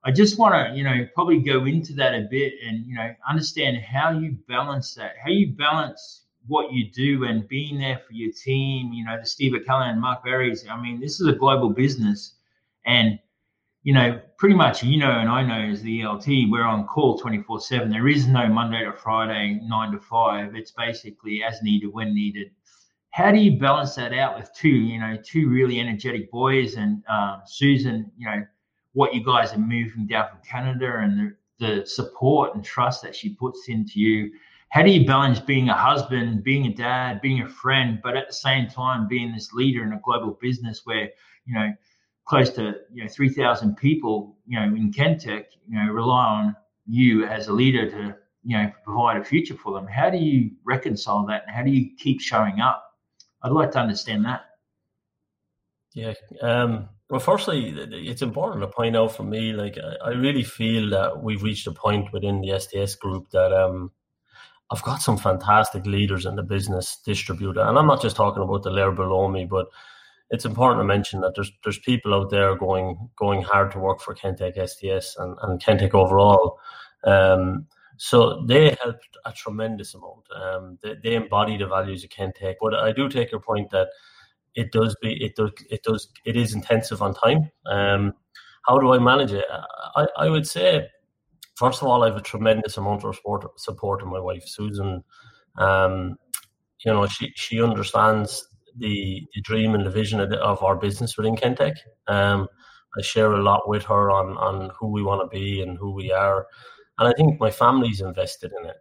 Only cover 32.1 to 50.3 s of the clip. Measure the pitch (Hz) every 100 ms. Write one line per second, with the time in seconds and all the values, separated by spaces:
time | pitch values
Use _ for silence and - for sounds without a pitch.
32.1 | - 127 151 131 107 101 - 123 127 95
33.1 | - 107 101 123 - - 113 104 101 107
34.1 | 107 104 - _ _ _ 147 185 185 127
35.1 | 135 139 120 - 135 127 95 127 131 117
36.1 | 123 117 107 107 139 127 107 120 127 127
37.1 | 104 135 131 113 - 127 135 127 107 123
38.1 | 131 - - 135 131 127 127 127 123 104
39.1 | 123 120 113 - 113 135 120 110 107 -
40.1 | 117 107 101 123 123 117 110 - 110 104
41.1 | - _ _ - 117 107 104 _ _ _
42.1 | _ - 143 123 - 107 101 - 120 107
43.1 | - 139 135 123 117 110 104 135 156 123
44.1 | 107 101 _ - 117 104 110 107 104 151
45.1 | 160 117 107 - _ - 110 104 110 117
46.1 | 127 120 107 107 107 _ _ - 117 127
47.1 | 107 104 110 104 104 135 123 107 101 104
48.1 | 101 _ _ 117 110 104 - - 107 117
49.1 | 107 101 147 - - 104 98 98 110 175
50.1 | 185 156